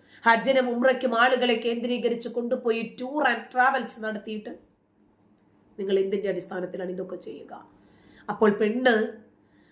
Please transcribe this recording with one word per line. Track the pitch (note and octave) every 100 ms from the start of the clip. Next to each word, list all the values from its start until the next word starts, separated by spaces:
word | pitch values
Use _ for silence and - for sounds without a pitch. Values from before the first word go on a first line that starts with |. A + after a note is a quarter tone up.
| _ -
ഹജ്ജിനും | A#3 A3 C4 C4 B3
ഉംറയ്ക്കും | A#3+ C4 B3+ B3+ A#3
ആളുകളെ | B3 B3+ B3
കേന്ദ്രീകരിച്ച് | A#3 A#3+ A#3 A#3+ B3 A#3 A#3 B3
കൊണ്ടുപോയി | A#3+ A#3+ B3+ A#3+ A3+ A3 -
ടൂർ | B3+ D4+
ആൻഡ് | C4 A#3 -
ട്രാവൽസ് | B3 B3+ C4 G#3+ -
നടത്തിയിട്ട് | A3 G#3 G#3+ G#3+ G#3+ E4+ _ _ _ _ _ _ _ _ _ _ _ -
നിങ്ങൾ | G3 G3
എന്തിന്റെ | G3 G3+ G3+
അടിസ്ഥാനത്തിലാണ് | F3 - F#3 F3+ F3+ F#3
ഇതൊക്കെ | F3+ F3+ F3+
ചെയ്യുക? | - F3 - - - _ _ _ _ - -
അപ്പോൾ | G3+ G#3+
പെണ്ണ് | G3+ G#3+ A#3+ B3+ A3 A#3 - - _ _ _ _